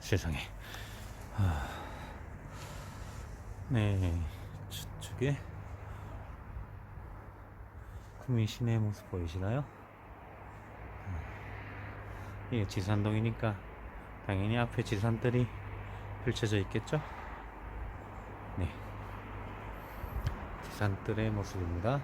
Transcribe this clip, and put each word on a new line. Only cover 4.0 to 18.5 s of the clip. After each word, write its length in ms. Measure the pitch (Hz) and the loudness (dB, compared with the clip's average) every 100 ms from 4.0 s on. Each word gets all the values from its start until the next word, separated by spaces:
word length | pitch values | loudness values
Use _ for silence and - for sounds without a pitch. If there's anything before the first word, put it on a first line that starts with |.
| 92 85 78 - - - - | 6 4 2 -2 -8 -8 -6
저쪽에 680 | - - - - - 131 139 - - - - - - - - - - - - - - - - - - - - - - - - - - - - - | -6 -6 -6 -6 2 2 2 -2 -8 -8 -8 -8 -8 -6 -8 -8 -10 -8 -8 -8 -10 -10 -10 -10 -10 -12 -14 -14 -14 -14 -12 -12 -12 -12 -6 2
구미 200 | 120 107 | 4 4
시내 320 | - 120 113 | 4 4 6
모습 320 | 107 101 - | 4 2 -2
보이시나요? 540 | 92 85 90 95 127 139 - - - - - - - - - - - - - 98 | -2 0 0 2 2 0 -8 -16 -16 -14 -14 -14 -12 -12 -12 -12 -10 -10 -8 -4
아, 140 | 82 - - - - - - - - - - - - - | -4 -4 -8 -8 -8 -8 -8 -8 -8 -8 -8 -6 -8 0
이게 160 | 120 95 | 2 4
지산동이니까 880 | - 92 104 104 107 113 110 113 98 - - - - - - - | 2 4 6 6 6 4 4 2 2 -4 -10 -10 -10 -10 -6 2
당연히 320 | 95 101 120 | 4 6 6
앞에 240 | 117 - | 4 4
지산들이 640 | 110 101 113 113 127 123 120 - - - - - - - | 4 4 6 6 6 6 4 2 -6 -6 -6 -6 -6 -2
펼쳐져 340 | - - 107 104 | 0 4 6 6
있겠죠? 420 | 95 117 - 151 - - - - - - - - - - - - - - - | 4 2 2 0 0 -6 -8 -8 -10 -10 -8 -4 -4 -6 -8 -10 -8 -8 -6